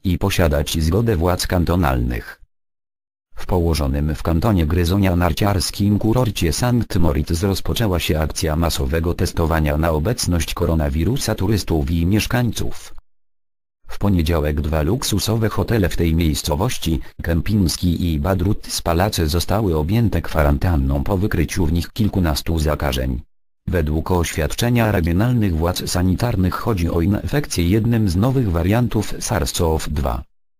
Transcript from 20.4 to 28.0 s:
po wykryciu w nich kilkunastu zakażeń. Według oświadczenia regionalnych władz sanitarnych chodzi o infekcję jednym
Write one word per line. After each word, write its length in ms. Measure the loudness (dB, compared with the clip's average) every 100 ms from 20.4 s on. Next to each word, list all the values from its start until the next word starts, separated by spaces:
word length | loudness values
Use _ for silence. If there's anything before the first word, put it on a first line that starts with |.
| 2 2 2 0 0 0
po 140 | 0 0
wykryciu 480 | 0 0 0 0 2
w 80 |
nich 160 | 0 -2
kilkunastu 680 | -2 0 2 0 0 -2 0
zakażeń. 600 | 0 0 -2 -2 -2 -6 -8 _ _ _ -4
Według 440 | -2 0 -2 0
oświadczenia 800 | 0 0 -2 -4 0 0 2 2
regionalnych 640 | 2 2 2 2 2 0 0
władz 340 | -2 -2 -4
sanitarnych 640 | 0 0 0 0 0 0
chodzi 360 | 0 -2 0 0
o 120 | 0
infekcję 680 | 0 0 -2 -4 -2 -2 2
jednym 400 | 2 2 0